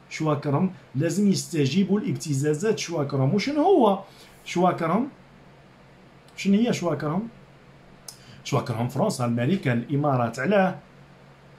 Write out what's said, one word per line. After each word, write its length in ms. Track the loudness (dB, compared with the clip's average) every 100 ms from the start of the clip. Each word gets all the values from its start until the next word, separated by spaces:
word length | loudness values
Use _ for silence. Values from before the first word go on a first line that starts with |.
| -16
شواكرهم 600 | -6 -2 -2 0 0 0 -4 -10 -4
لازم 320 | -2 2 2
يستجيبوا 720 | 2 -2 0 2 2 2 0
لابتزازات 800 | 0 -4 -2 0 0 0 0 -2
شواكرهم. 540 | -4 -4 -2 0 2
وشن 240 | 0 0 0
هو 420 | 4 6 6 2 -4 -20 -20 -20 -6
شواكرهم؟ 600 | 0 2 2 0 0 -2 -10 -20 -20 -20 -20 -20 -20 -20 -20 -20 -20 -20 -4
شن 160 | 2
هي 200 | 2 2
شواكرهم؟ 540 | 0 -2 -2 -2 -4 -6 -14 -20 -20 -20 -20 -20 -20 -20 -20 -20 -16
شواكرهم 440 | -4 -2 -2 -4 -4
فرنسا، 380 | -2 -2 0 -2
امريكا، 480 | 0 0 0 0
الامارات، 640 | -2 -2 -2 0 0 -2 -2
علاه؟ 360 | 0 2 2 -2 -16 -20 -20 -20 -20 -20 -20